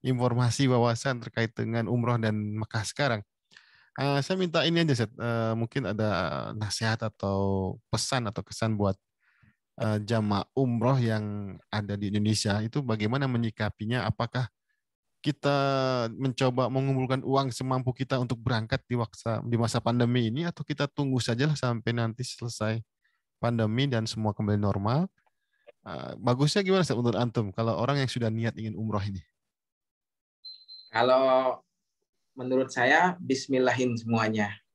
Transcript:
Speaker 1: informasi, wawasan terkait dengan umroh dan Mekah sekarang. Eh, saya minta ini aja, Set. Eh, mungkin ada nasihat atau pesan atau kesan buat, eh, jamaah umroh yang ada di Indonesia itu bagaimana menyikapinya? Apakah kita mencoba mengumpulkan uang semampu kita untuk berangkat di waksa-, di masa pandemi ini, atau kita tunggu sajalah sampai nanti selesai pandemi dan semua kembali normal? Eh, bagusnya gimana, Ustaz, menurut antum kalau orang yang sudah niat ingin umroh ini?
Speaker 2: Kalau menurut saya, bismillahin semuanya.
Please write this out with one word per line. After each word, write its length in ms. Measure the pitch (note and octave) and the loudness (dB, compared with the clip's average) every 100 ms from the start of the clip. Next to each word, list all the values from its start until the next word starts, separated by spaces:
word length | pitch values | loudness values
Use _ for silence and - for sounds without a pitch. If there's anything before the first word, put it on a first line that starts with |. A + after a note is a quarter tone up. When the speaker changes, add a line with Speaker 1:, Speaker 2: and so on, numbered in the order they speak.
Speaker 1:
informasi, 680 | B2+ B2+ B2 A#2+ B2 - C#3 | 0 2 2 2 0 2 4
wawasan 480 | B2 A#2+ A#2 C#3 B2 | 4 4 2 -2 -4
terkait 380 | A2+ - A2+ - | -6 -2 -2 -2
dengan 320 | A2+ A#2 A2 | -2 -2 0
umroh 320 | A#2+ A#2 A#2+ | 0 0 0
dan 160 | A2+ G#2+ G#2 G#2+ | 0 0 -2 -4
Mekah 240 | A2 A#2 | -4 -4
sekarang. 360 | G2+ - C#3+ A2 - _ _ - _ _ _ - | -6 -2 -2 -2 -6 _ _ -20 _ _ _ -4
Eh, 240 | C#3 C#3 | 0 0
saya 160 | C#3 F#3+ | 0 -2
minta 240 | F#3 E3 | 0 2
ini 220 | D3+ E3+ | 2 2
aja, 160 | E3 B2 | 2 2
Set. 100 | A2 | 0
Eh, 440 | - A#2 A#2 A2+ A2+ | -2 -4 0 0 0
mungkin 320 | A#2 C#3+ A2 | -2 -2 -2
ada 200 | G#2+ A2 F2+ F2+ C#2 G#1 | -2 0 0 -2 -4 -6
nasihat 480 | G#2+ G#2+ - A2+ A2 | -6 -6 -2 -2 -2
atau 400 | A2 _ G2 G2 G2 G2 F#2 G#2+ _ | -4 _ -2 0 2 0 -2 -6 _
pesan 400 | - - C3 A2+ | -4 -2 -2 -2
atau 160 | G2+ | -6
kesan 320 | - - A2+ G#2+ | -10 -4 -2 2
buat, 240 | G2+ F#2+ _ _ _ _ _ _ _ - | 0 0 _ _ _ _ _ _ _ -6
eh, 200 | A2+ G#2+ | -2 -2
jamaah 460 | G#2 A#2 G#2+ G2+ - | 0 0 2 0 -2
umroh 480 | - C3+ A#2 B2 C3+ | -2 0 2 2 2
yang 560 | A#2 A2 G#2 G#2 G2+ F#2 _ | 2 0 -2 -6 -8 -12 _
ada 300 | G#2+ G2+ G2+ | -6 -4 -4
di 160 | G2+ | -2
Indonesia 480 | G#2 G#2+ G#2+ G#2+ G2+ | 0 2 2 2 0
itu 200 | A2 D3+ | 0 -4
bagaimana 440 | C3 A2 G#2+ C3 | -2 0 0 0
menyikapinya? 800 | C3+ A#2+ A#2 - G#2+ - G#2+ B2 | 0 0 -2 -2 -6 -4 -4 -2
Apakah 400 | G2+ A2 A#2+ B2 B2 _ _ _ _ _ _ _ | -2 -2 -2 -2 -4 _ _ _ _ _ _ _
kita 320 | D3 C#3+ C#3+ C#3+ C#3 C3+ C3 B2+ A#2 | -4 0 2 2 2 2 2 0 -2
mencoba 600 | A2 C3+ B2 C3 B2 B2 | -2 -4 2 2 2 0
mengumpulkan 480 | C3 C3+ C3 B2+ C3 | 2 0 0 0 0
uang 320 | - C3+ C3+ | 2 2 0
semampu 400 | A#2 C3 C3 B2 | -2 -2 0 0
kita 240 | - C3 C3 | -4 -2 0
untuk 240 | B2 A#2 | 0 -2
berangkat 400 | A2+ A#2 A2 C3+ _ | -2 -2 0 -4 _
di 80 | A#2+ | -2
waksa-, 480 | A2+ - A#2 G#2+ | -2 -6 -4 -4
di 160 | - A#2 | 0 0
masa 160 | A2+ A#2+ | 2 0
pandemi 560 | A#2 A#2+ A#2+ B2 A2+ | 0 2 4 2 2
ini, 160 | B2 E3+ | 0 -4
atau 160 | - | -6
kita 240 | D3+ C#3+ C#3+ | -8 -2 -2
tunggu 320 | - C#3 C3 | 0 0 0
sajalah 320 | A2+ A#2 D3 | 0 0 2
sampai 400 | D3 B2+ A#2 A2+ | 2 -2 -2 -2
nanti 320 | A#2 A2+ A2 | -2 -2 -4
selesai 560 | B2 - A#2+ - G#2+ A2+ - _ _ _ _ _ | -10 -8 -10 -4 -4 -4 -8 _ _ _ _ _
pandemi 480 | A#2+ A#2 A2 A2+ | -2 2 0 2
dan 240 | C#3+ A#2+ A2 | 0 0 -2
semua 240 | - G#2+ | -2 -2
kembali 240 | G2+ G#2+ G#2 | 0 0 2
normal? 560 | G2+ G2 G2+ C3 F#3+ _ _ _ _ _ - _ | 2 0 0 0 0 _ _ _ _ _ -20 _
Eh, 280 | G#2 D#2 C2 - | -14 -12 -10 -4
bagusnya 480 | A#2 B2 D3 G#3 | 0 2 2 2
gimana, 160 | F#3+ F#3+ | 2 2
Ustaz, 160 | E3 A2+ | 2 2
menurut 240 | A#2+ G2+ | 2 2
antum 320 | A#2+ A#2 G2+ | 0 0 -4
kalau 240 | - A2+ F#2 | -2 -2 0
orang 240 | A#2+ C#3+ | 0 0
yang 80 | B2+ | 0
sudah 240 | B2+ A2+ | -2 -2
niat 240 | A2 A#2 A2 | -2 -4 -4
ingin 160 | A2 | -8
umroh 320 | F#2 A2 G#2 | -6 -4 -2
ini? 160 | G2+ G2 - _ _ _ _ _ _ _ _ _ _ _ - - _ - - | -4 -8 -12 _ _ _ _ _ _ _ _ _ _ _ -20 -20 _ -20 -6
Speaker 2:
Kalau 720 | A2+ B2 B2+ C3+ B2+ C3 A#2+ _ _ _ _ _ _ _ | 0 4 6 6 4 2 -2 _ _ _ _ _ _ _
menurut 340 | C3 B2+ C3 B2+ | -10 0 0 0
saya, 460 | B2+ B2 D#3 F3+ F3+ | 2 4 6 4 0
bismillahin 720 | B2 C3 - C3 B2+ A#2+ B2+ | -2 -4 0 2 2 2 0
semuanya. 560 | A#2 A2+ A2+ A2 A2 G#2 G#2 _ | -2 0 0 2 0 -2 -6 _